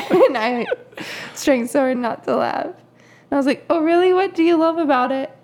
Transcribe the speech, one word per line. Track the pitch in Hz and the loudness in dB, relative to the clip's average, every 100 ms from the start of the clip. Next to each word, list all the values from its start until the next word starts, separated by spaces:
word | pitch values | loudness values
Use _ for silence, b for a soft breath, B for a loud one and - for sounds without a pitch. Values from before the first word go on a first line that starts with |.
| - | 0
And | 359 494 254 | 4 4 2
I | 226 247 233 - - - B B B | -2 -2 -4 -6 -10 -16 B B B
was | - | -4
trying | - 262 233 | 0 0 0
so | 285 | 0
hard | 262 254 | 0 -2
not | 240 - | -4 -6
to | - 233 | -4 -2
laugh. | 233 - - | -2 -4 -8
And | 370 _ _ - - _ | -12 _ _ -20 -20 _
I | 277 | -2
was | 269 | 0
like, | - - | -2 -2
"Oh, | 330 | 0
really? | 311 339 370 | 2 2 4
What | 370 381 | 2 0
do | 359 | 0
you | 330 339 | 2 4
love | 330 330 | 2 0
about | 311 262 247 | 0 0 0
it?" | 269 277 - | -4 -6 -12